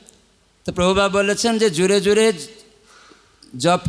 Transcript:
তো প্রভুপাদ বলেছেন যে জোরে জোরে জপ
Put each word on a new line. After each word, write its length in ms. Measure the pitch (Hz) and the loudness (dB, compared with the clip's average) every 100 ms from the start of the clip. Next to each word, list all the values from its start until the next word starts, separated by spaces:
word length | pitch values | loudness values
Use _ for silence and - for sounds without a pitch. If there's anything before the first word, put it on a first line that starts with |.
| - - _ _ _ _ | -20 -20 _ _ _ _
তো 80 | - | -10
প্রভুপাদ 400 | 147 180 190 196 | -2 0 2 0
বলেছেন 460 | 196 202 202 233 226 | 0 -2 0 0 0
যে 120 | 220 | 0
জোরে 300 | 151 185 202 | 0 0 2
জোরে 320 | 196 208 220 180 - - - _ _ - - - _ _ - 127 | 2 2 2 0 -8 -20 -20 _ _ -20 -20 -20 _ _ -18 -6
জপ 240 | 156 180 | -2 0